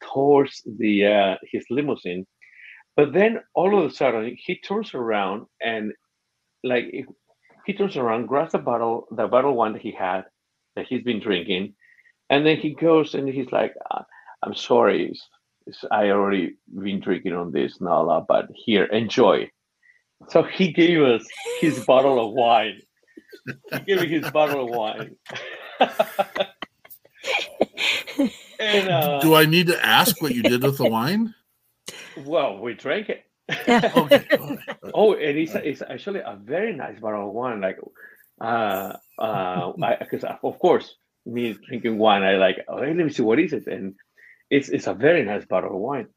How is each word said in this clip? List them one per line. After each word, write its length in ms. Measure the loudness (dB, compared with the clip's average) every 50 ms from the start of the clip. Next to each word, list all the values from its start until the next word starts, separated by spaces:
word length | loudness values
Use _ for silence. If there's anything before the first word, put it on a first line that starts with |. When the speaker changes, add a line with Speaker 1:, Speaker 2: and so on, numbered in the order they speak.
Speaker 1:
towards 600 | -12 -6 -2 2 4 6 6 6 4 2 -2 -12 -14 -12 -6 -2
the, 260 | 0 2 2 4 4
uh, 280 | 4 6 4 4 2 0 -2 -6 -8
his 140 | -8 -8 -6 -4
limousine, 580 | -4 -2 -2 -2 -4 -4 -6 -6 -8 -8 -8 -12 _ _ -20 -20 _ -20 -20 -20 -20 -20 _ _ _
but 160 | 2 2 4 4
then 260 | 4 4 2 2 -2 -8 _ -2
all 240 | 0 2 4 4 2
of 100 | 2 0
a 40 | 0
sudden 400 | 0 0 0 0 0 -4 -6 -8
he 220 | -10 -8 -8 -8 -8
turns 340 | -8 -6 -6 -6 -6 -6 -8
around 520 | -6 -4 -2 -2 -2 -2 -2 -4 -6 -10 -14 _ -8
and, 320 | -6 -6 -4 -4 -6 -8 -10 _ _ _ _ _ _ _ _ _ _ _ _ _
like, 320 | -4 -2 -2 -2 -2 -4 -8 -12 -12 -14 -18 _ _ _ _ _ _ _ _ _ _
he 60 | -6 -4
turns 220 | -2 -2 -2 -2
around, 300 | -2 -2 0 0 -2 -2
grabs 240 | -2 -2 -2 0 -2
the 60 | -4 -4
bottle, 480 | -2 -2 -2 0 0 -2 -2 -4 -6 -8
the 160 | -6 -4 0
bottle 240 | 2 2 2 4 2
of 40 | 2
wine 160 | 2 0 0 -2
that 80 | -6
he 100 | -8 -10
had, 320 | -8 -4 -4 -4 -4 -4 -6 _ _ _ _ _ _ _ _ _ _
that 120 | -10 -8
he's 160 | -6 -6 -4 -2
been 180 | -4 -4 -2
drinking, 520 | -2 -2 -2 -2 -2 -2 -4 -4 -4 -6 -12 _ _ _ _ _ _ _ _ _ _ 0
and 160 | 2 2 4
then 120 | 2 2
he 140 | 2 -2 -6 -4
goes 420 | 0 2 4 4 4 2 0 -4
and 140 | -6 -6 -4
he's 200 | -4 -6 -6 -2 -2
like, 200 | -2 -2 -2 -4 -8 -10 -8
uh, 120 | -8 -8 -10 _ -18 -20 -20 -20 -14 _ -10
"I'm 120 | -8 -8
sorry, 520 | -6 -2 2 4 4 4 4 2 2 -2 -4
it's, 140 | -8 -12 -18 _ _ _ _ _ _ _ _
it's, 180 | -20 -18 -14 -6 -2
I 200 | 0 0 2 2
already 460 | 2 2 2 2 0 0 -2 -4 -6 _ _
been 320 | -16 -12 -10 -6 -6 -6 -4
drinking 320 | -2 -2 -2 -2 -4 -4
on 220 | -6 -6 -6 -4 -4
this, 260 | -2 -4 -4 -6 -6
Nala, 460 | -4 0 0 2 2 2 0 0 2
but 220 | 0 0 0 0 -4 -12
here, 300 | -10 -2 0 2 2 2
enjoy." 640 | 2 0 -2 -2 0 2 4 6 6 4 2 0 -6 _ _ _ _ _ _ _ _ _ _ _ _ _ _ -4
So 160 | 2 2 2 2
he 300 | 2 0 0 0 2 4
gave 280 | 4 4 4 4 4
us 240 | 4 4 4 2 -2 -8 -16 -14 -10 -10 -4 -2
his 240 | 0 0 0 0 2
bottle 340 | 4 6 6 6 4 2 2 0
of 60 | 0 0
wine. 480 | 2 4 4 4 4 2 -2 -6 -12 -18 _ _ _ _ _ _ -20 -20 _ -20 -18 _ -16 -16 -16 -12 -10 -10
He 60 | -6 -2
gave 140 | 0 2 2
me 60 | 2
his 220 | 0 -2 -2 -2 0
bottle 320 | 0 2 2 2 0 -2 -4
of 60 | -4
wine. 460 | -4 -4 -4 -4 -6 -8 -12 -14 -18 _ _ -16 -14 -14 -14 -14 -16 -16 -18 -8 -2 0
<laughs> 100 | 0 0 0 0 -2 -2 -2 -4 -4 0 2 0 0 0 _ _ -18 -18 _ _ _ -20 -20 -20 _ _ _ _ -6 -4 -4 -4 -4 -4 -4 -4 -4 -4 -4 -4 -2 -2 -2 -4 -6 -6 -4 -2 -2 -2 -4 -8 -18 -14 -8 -6
And, 300 | -2 0 0 2 2 2
uh, 300 | 2 2 2 0 0 2
Speaker 2:
Do 160 | 4 6 6
I 100 | 6 6
need 220 | 6 4 4 2
to 180 | 2 0 0 2
ask 360 | 4 4 4 4 4 0 0
what 120 | -2 -4 0
you 80 | 0 2
did 200 | 2 2 2 2
with 140 | 0 0
the 120 | 2 0 0
wine? 440 | 0 0 0 0 0 0 -2 -4 -6 _ _ _ _ _ _ _ _ _ _ -18 -18 -18 -20 -20 -18 -16 -8
Speaker 1:
Well, 340 | -4 -2 0 0 -2 -4 -6
we 140 | -8 -10 -10
drank 360 | -8 -6 -4 -4 -4 -4 -6
it. 140 | -8 -10 _ _ _ _ _ -10
<laughs> 180 | -10 -4 0
Speaker 3:
Yeah. 240 | 2 2 4 2 2 2
Speaker 2:
Okay. 300 | 2 4 6 4 4 4 2 -2 -2 -2 -6 -12 -12 -12 -14 -16 -16 -14 -4 2
Speaker 1:
Oh, 200 | 4 4 4 4
and 220 | 2 0 -2 -2
it's, 160 | -2 -4 -4 -6
it's 260 | -6 -6 -8 -8 -8
actually 380 | -10 -12 -14 -12 -10 -10 -10 -8
a 160 | -10 -12 -14 -14
very 320 | -10 -8 -6 -4 -4 -6 -6
nice 260 | -8 -10 -12 -12 -10
bottle 280 | -8 -6 -6 -6 -6
of 60 | -8 -6
wine. 260 | -6 -6 -6 -4 -4
Like, 160 | -4 -6 -6 -8 -14 -20 -20 -20 -20 -20 -20 _ _ _ _ -10
uh, 540 | -6 -4 -2 0 0 -2 -2 -4 -4 -8 -10 -14 _ _ _ -6
uh, 540 | -4 -4 -2 -2 -4 -4 -4 -4 -6 -6 -6 -2
I, 160 | -2 0 0 -2 -4 -6
'cause 140 | -8 -8 -6 -8 -8 -6 -6
of 160 | -8 -2 2
course, 360 | 4 4 4 4 0 -6 -20 _ _ _ _ _ -14
me 320 | -10 -6 -4 -4 -2 -2 -4 -4
drinking 300 | -4 -6 -4 -2 -2 0
wine, 260 | 4 4 4 6 4 4
I 120 | 4 4
like, 220 | 4 4 4 2 0 -6 -8
"Oh, 80 | -6 -4
hey, 120 | -4 -2 0
let 120 | 0 0
me 40 | 0
see, 120 | 0 0 2
what 160 | 4 4 2
is 120 | 2 0
it?" 160 | -2 -6 -6
And 280 | -8 -8 -8 -8 -10 -12 _ _ _ _ _ _ -20 _ _ _ 0
it's, 200 | 0 0 0 0
it's 180 | -4 -4 -4
a 60 | -6 -2
very 300 | 2 2 2 4 2 0
nice 220 | -2 -4 -6 -4
bottle 260 | -2 -2 -2 -2 -4 -6
of 60 | -6
wine. 260 | -6 -6 -6 -8 -8 -12 _